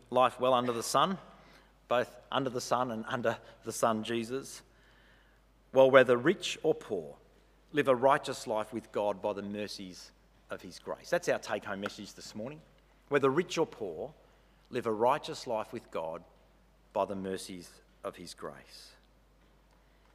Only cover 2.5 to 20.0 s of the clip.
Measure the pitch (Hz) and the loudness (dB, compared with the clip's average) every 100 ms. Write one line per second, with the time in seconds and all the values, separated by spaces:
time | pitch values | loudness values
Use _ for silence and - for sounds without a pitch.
2.5 | 120 - 120 127 110 110 127 113 113 - | -4 -2 0 0 -4 -6 -2 -2 -2 -8
3.5 | - 113 - 120 110 110 117 113 131 139 | -16 -10 0 2 2 0 -4 -4 -8 -10
4.5 | - - _ _ _ _ _ _ _ _ | -16 -20 _ _ _ _ _ _ _ _
5.5 | _ _ 127 135 131 127 123 131 - - | _ _ 6 10 10 8 6 4 0 -2
6.5 | - 156 156 - 98 73 71 _ _ _ | -2 0 0 -2 -6 -8 -16 _ _ _
7.5 | _ _ 151 139 127 135 147 143 127 - | _ _ -2 2 4 4 2 0 -8 -4
8.5 | 107 107 117 - 113 104 98 104 101 101 | -4 -4 -8 -6 -2 -2 -2 -4 -4 -6
9.5 | 101 104 - 92 87 - _ _ _ - | -8 -8 -10 -14 -16 -20 _ _ _ -14
10.5 | 95 92 - - 82 - 175 151 117 - | -12 -12 -14 -10 -10 -2 -2 0 -2 -2
11.5 | 107 107 98 101 - 101 - - 110 117 | -6 -4 -6 -6 -8 -14 -14 -16 -12 -12
12.5 | 151 - _ _ _ - 143 135 139 - | -12 -20 _ _ _ 0 4 4 4 0
13.5 | - 156 - 101 80 123 - - _ _ | 0 -2 -2 -8 -8 -10 -12 -20 _ _
14.5 | _ - 123 113 104 120 147 151 143 - | _ -8 -4 -2 2 4 2 -2 -10 -6
15.5 | 110 104 117 - 98 80 85 - _ _ | -4 -4 -10 -8 -8 -6 -8 -14 _ _
16.5 | _ _ _ _ 104 95 98 95 95 - | _ _ _ _ -2 -2 -2 -6 -6 -8
17.5 | 92 87 - _ _ 101 - 87 - 80 | -14 -16 -20 _ _ -12 -12 -16 -12 -14
18.5 | 69 - - - - _ _ _ _ _ | -14 -20 -20 -20 -20 _ _ _ _ _
19.5 | _ _ _ _ _ | _ _ _ _ _